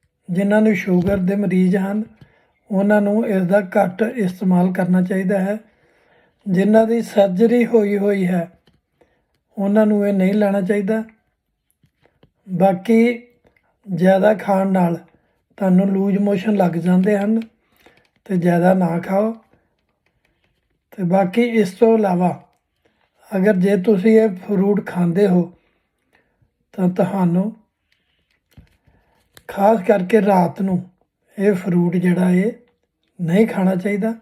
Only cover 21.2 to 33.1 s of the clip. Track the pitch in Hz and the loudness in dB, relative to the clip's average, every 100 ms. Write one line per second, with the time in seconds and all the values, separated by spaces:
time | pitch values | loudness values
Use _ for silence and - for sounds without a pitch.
21.2 | 185 233 240 226 190 - 226 226 202 180 | 0 0 0 0 -2 2 2 2 2 0
22.2 | 180 139 - _ _ _ _ _ _ _ | -2 -4 -12 _ _ _ _ _ _ _
23.2 | _ 196 196 190 190 185 180 196 220 220 | _ -2 0 2 2 0 0 2 4 4
24.2 | 220 185 - 202 196 202 - 180 175 170 | 2 -2 -6 -2 0 0 -4 -4 -2 0
25.2 | 202 180 170 - _ _ _ _ _ _ | 2 2 -2 -8 _ _ _ _ _ _
26.2 | _ _ _ _ _ - 180 180 190 196 | _ _ _ _ _ -4 -2 0 -2 0
27.2 | 180 175 208 - _ _ _ _ _ _ | 0 0 -2 -6 _ _ _ _ _ _
28.2 | _ _ _ - _ _ _ _ _ _ | _ _ _ -20 _ _ _ _ _ _
29.2 | _ - - - 196 226 180 202 180 220 | _ -20 -16 0 2 2 2 0 2 0
30.2 | 202 190 170 - 190 180 - _ _ _ | 2 2 0 -2 -4 -4 -6 _ _ _
31.2 | _ - 196 180 196 175 175 180 180 175 | _ -2 -2 0 -2 0 0 0 -2 0
32.2 | 185 180 208 240 _ _ _ _ _ | 0 0 0 -6 _ _ _ _ _